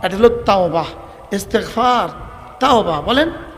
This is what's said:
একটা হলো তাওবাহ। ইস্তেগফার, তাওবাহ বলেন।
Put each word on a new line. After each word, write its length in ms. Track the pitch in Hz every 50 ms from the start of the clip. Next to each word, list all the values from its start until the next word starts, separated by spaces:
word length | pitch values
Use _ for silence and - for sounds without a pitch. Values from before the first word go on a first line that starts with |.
| -
একটা 100 | 185 180
হলো 120 | 196 226 233
তাওবাহ। 580 | 220 233 - - 202 196 185 170 156 165 156 - - - - - - - - - -
ইস্তেগফার, 760 | 202 185 - - 214 190 156 - 226 247 247 247 240 196 160 - - - - - - - - - -
তাওবাহ 420 | 254 277 254 226 190 175 160 147 147
বলেন। 280 | 175 233 269 311 339 339 - - - -